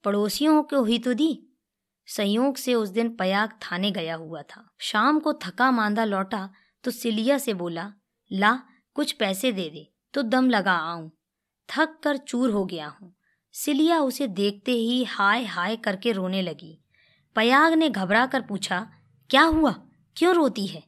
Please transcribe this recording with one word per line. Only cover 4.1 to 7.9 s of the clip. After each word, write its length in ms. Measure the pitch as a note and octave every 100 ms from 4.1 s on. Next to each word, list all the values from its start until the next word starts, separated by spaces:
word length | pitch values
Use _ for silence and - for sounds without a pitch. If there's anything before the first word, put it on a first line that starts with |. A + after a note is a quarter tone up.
| E3
हुआ 260 | D#3+ D#3+
था। 340 | - - _ _
शाम 400 | - G#3+ B3 D4+
को 140 | D4+
थका 380 | D4 F3+ - B3+
मांदा 340 | A#3+ G#3 G#3 A3
लौटा 440 | G3 F#3+ G#3 G3 _ _ _
तो 80 | B3
सिलिया 460 | A#3+ A#3 A3 A3+ C#4
से 160 | C4+
बोला, 400 | F#3+ F3 E3 G3